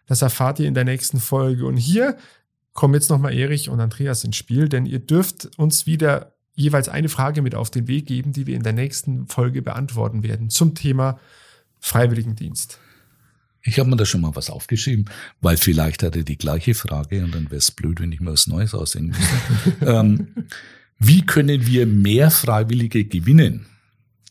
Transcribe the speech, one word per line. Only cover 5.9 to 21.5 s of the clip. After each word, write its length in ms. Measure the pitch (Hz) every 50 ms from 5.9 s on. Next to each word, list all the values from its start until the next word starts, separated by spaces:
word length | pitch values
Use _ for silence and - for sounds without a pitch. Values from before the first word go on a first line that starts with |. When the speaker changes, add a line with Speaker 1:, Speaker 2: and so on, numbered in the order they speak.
| 165 156 156 147 143 - - - _ _ _ _ _
Speaker 1:
jeweils 340 | - 143 147 147 139 131 -
eine 220 | - 147 160 151
Frage 320 | - - 131 143 151 151
mit 140 | 135 123 110
auf 160 | 110 113 110
den 160 | - 127 117 127
Weg 180 | 131 151 147
geben, 260 | 139 131 127 131 143
die 140 | 135 143 135
wir 100 | 139 127
in 80 | 120 113
der 100 | 110 110
nächsten 540 | 117 131 139 - - - 143 127 127 127 -
Folge 340 | - - 123 123 127 135
beantworten 640 | 127 - - 120 139 - 120 113 113 110 117 110 107
werden 260 | 110 107 107 113 110
zum 260 | - - 170 160 160
Thema 440 | - - 143 131 131 131 135 127 - _ _ _ - _ _ _ _ _ _ _ _
Freiwilligendienst. 1000 | - - - 113 123 120 113 113 110 117 110 110 - - - - - - - - _ _ _ _ _ _ _ _ _ _ _ _ _ _ _ _ -
Speaker 2:
Ich 160 | 120 110 139
hab 80 | 131 127
mir 100 | 127 113
da 80 | 104
schon 160 | - - 90
mal 140 | 82 78 73
was 140 | - - -
aufgeschrieben, 600 | 73 - - - 120 110 - - 120 107 101 - - - - - - _
weil 160 | - 87 85 80
vielleicht 460 | - 95 80 78 80 80 78 - -
hat 120 | 82 78
er 80 | 82 78
die 140 | 78 71 -
gleiche 360 | - 73 76 82 - 123 113
Frage 500 | - - - 71 73 73 - 98 95 90
und 120 | 85 82
dann 160 | 82 76 71
wär's 200 | 73 71 - -
blöd, 280 | - - - 80 82 85
wenn 120 | 90 85
ich 100 | 80 76
mir 100 | 87 82
was 160 | 78 - - -
Neues 260 | - 85 107 107 -
ausdenken 420 | 95 - - - - - - - -
müsste. 680 | - - 135 123 - - 120 107 - 190 - - 143
<laughs> 140 | 131 117 113
Ähm, 280 | 107 107 104 - - - - 240 - - - - - - - - _ _ _ -
wie 240 | 107 110 156 190 180
können 400 | - - 156 143 143